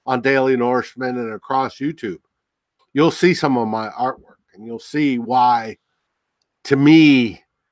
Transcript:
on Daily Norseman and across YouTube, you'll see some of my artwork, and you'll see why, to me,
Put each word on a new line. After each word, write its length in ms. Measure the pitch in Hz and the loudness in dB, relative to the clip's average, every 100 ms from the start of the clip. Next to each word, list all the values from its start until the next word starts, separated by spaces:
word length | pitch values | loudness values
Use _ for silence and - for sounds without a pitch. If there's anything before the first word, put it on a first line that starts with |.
| 135 | -6
on 160 | 127 | -4
Daily 340 | 131 135 131 127 | 0 0 2 0
Norseman 640 | 120 127 - 127 127 123 | 0 -2 -4 -8 -8 -8
and 160 | 113 | -10
across 440 | 107 - 135 131 - | -12 -6 -4 -4 -6
YouTube, 400 | 143 160 110 85 _ _ _ _ _ _ _ | -10 -8 -10 -12 _ _ _ _ _ _ _
you'll 160 | 135 160 | 0 0
see 220 | - 175 | 2 0
some 240 | 170 147 127 | 0 0 -2
of 100 | 113 | -2
my 220 | 110 107 | -4 -8
artwork, 480 | - 127 - _ _ _ | -6 -8 -8 _ _ _
and 120 | - 113 | -20 -16
you'll 120 | 113 | -16
see 380 | - 151 147 123 | -10 -4 -2 -2
why, 600 | 117 127 127 123 113 107 _ _ _ _ _ _ _ _ - | -2 0 2 0 -4 -16 _ _ _ _ _ _ _ _ -2
to 100 | 135 | 2
me, 640 | 143 160 151 135 117 87 _ _ _ | 6 6 8 6 2 -6 _ _ _